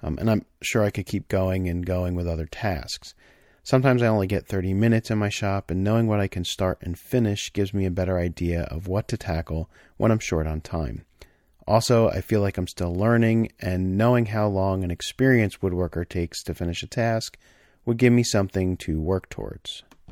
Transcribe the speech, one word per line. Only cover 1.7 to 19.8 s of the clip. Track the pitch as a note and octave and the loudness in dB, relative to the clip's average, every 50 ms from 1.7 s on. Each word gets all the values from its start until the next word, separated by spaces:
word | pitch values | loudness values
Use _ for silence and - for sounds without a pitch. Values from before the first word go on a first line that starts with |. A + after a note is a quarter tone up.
| E2+ F2 F2+ | -4 -4 -2
going | F#2 F2+ F2+ F2+ F2+ F2+ | -2 -2 -2 -2 -2 -2
with | F2+ F2 E2+ | -2 -2 -2
other | E2 D#2+ D#2 | -4 -4 -6
tasks. | - - - - G#2 F2+ C#2+ - - - - - - - _ _ _ _ _ _ _ _ _ - | -8 -8 -6 -4 -4 -4 -4 -6 -10 -12 -12 -14 -18 -20 _ _ _ _ _ _ _ _ _ -2
Sometimes | - C3+ C3 B2+ C3+ B2+ A#2+ | 0 2 4 4 4 4 4
I | A#2+ | 4
only | A2 A2 G#2 F#2+ F#2 | 4 4 2 2 0
get | G#2 F2 - | 0 -2 -2
thirty | - G#2 F#2+ F2+ F#2+ | -2 -4 -2 0 0
minutes | F#2+ G2 A2+ A#2 A2+ A2 - - | 2 2 4 4 4 2 0 0
in | A2+ G#2+ | 0 0
my | G#2 G2+ | 0 -2
shop, | - - A2 G2 G2 G2 - - | -2 -2 -2 -2 -2 -2 -4 -4
and | E2+ F#2 | -2 0
knowing | F#2+ G#2 A2 A#2 A#2 | 0 2 2 2 2
what | A2 G#2+ G2+ | 2 2 0
I | G2 F#2+ | 0 -2
can | - F#2 F2 | -2 -6 -6
start | - - - G2 F#2 F2+ - | -6 -4 -2 -2 -2 -2 -2
and | - F2 F2 | -6 -8 -8
finish | - - - - B2+ A2+ G#2 G2+ - - - | -8 -6 -2 0 2 2 0 0 -4 -6 -6
gives | - G#2 G2 F#2+ G2+ | -4 -2 -2 -2 0
me | G2+ F#2+ | -2 -2
a | F#2 | 0
better | F2 F#2+ F#2 F#2 F#2 | 0 -2 0 0 0
idea | F2 F2 F2 E2 - F2 E2+ E2+ E2+ | 0 -2 -2 -4 -4 -2 -2 -2 -2
of | - - - E2 G2 | -4 -4 -8 -8 -6
what | F#2+ F#2+ G#2+ - - | -4 -4 -4 -4 -4
to | - | -6
tackle | - - G2 E2 E2 E2 - D#2 E2 D#2 - _ - - _ _ | -6 -4 -4 -4 -4 -4 -4 -6 -6 -6 -8 _ -20 -20 _ _
when | - - A2+ | 0 2 2
I'm | A2 A2 | 2 2
short | - - F2+ D#2+ D#2 | 0 -2 -2 -2 0
on | D#2 D#2 D#2 | -2 -4 -6
time. | - - - E2 D#2+ A#1 - - - _ _ - - - _ _ _ _ _ _ - | -6 -6 -6 -4 -4 -4 -6 -10 -14 _ _ -20 -20 -20 _ _ _ _ _ _ -2
Also, | - G#2 A2+ - - B2 A2+ A2+ - | 2 2 2 4 4 4 4 4 4
I | - F#2+ | 2 -2
feel | - - A2 G#2 | -2 0 0 2
like | G2+ G2 - | 2 0 -2
I'm | F#2 F2+ - | -2 -4 -4
still | - - F2+ F2 F2 | -4 -4 -4 -2 0
learning, | F#2 G#2 A#2 A#2 A#2 A#2 A2+ A2+ A2+ A2+ - - - | 0 2 4 4 4 4 4 4 2 0 -2 -4 -6
and | - - F#2 F#2 F#2 F#2+ F#2 G2+ | -4 -2 -2 0 0 0 0 2
knowing | A2+ A#2+ B2 A#2+ A#2 | 4 4 4 2 2
how | G#2 A2+ A2 G#2+ | 0 0 0 0
long | G#2 G2 F#2+ F#2+ G2 F#2+ F#2+ | 0 2 0 0 0 0 0
an | F#2 F2+ | -2 -4
experienced | F2 - - - - - C3 C3+ B2+ A2+ G#2+ F#2+ - - | -4 -6 -8 -8 -2 2 4 4 6 6 4 2 0 -2
woodworker | - F#2+ F2+ F2+ F2+ E2 - E2+ F2 - | -2 -2 0 0 -2 -2 -2 -4 -6 -4
takes | - F2 F2 E2 - - - | -4 -4 -4 -4 -6 -8 -8
to | - E2 | -8 -6
finish | - F2+ F2 E2+ - | -4 -4 -4 -4 -6
a | - | -8
task | - - B2 A2+ A2+ A2+ A2+ - - - - _ _ _ _ _ _ _ _ - | -6 -4 -2 -2 0 -2 -2 -4 -8 -12 -18 _ _ _ _ _ _ _ _ -4
would | A#2+ A#2 A2+ | -2 2 4
give | B2 A#2+ A#2+ | 6 6 6
me | A#2+ | 6
something | A#2+ - - G#2 F#2+ F#2+ - F#2+ F#2 F#2 F2+ - | 4 2 2 0 0 0 0 0 0 0 -2 -2
to | - F2 D#2+ D#2+ | -4 -4 -2 -2
work | D#2 E2 F#2+ F#2 - - | 0 0 -2 -2 -4 -8
towards. | - - G#1 - - - - - - - | -12 -10 -10 -10 -12 -14 -14 -14 -16 -16